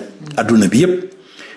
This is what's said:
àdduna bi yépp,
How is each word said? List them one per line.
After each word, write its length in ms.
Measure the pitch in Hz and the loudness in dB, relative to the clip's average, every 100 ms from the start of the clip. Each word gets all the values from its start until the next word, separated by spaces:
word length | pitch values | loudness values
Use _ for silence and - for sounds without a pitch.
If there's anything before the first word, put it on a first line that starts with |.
| - - - - | -6 -18 -12 -6
àdduna 320 | 110 113 98 | 0 2 4
bi 100 | 110 | 2
yépp, 320 | 180 180 - - - - - | 2 0 -6 -18 -20 -20 -20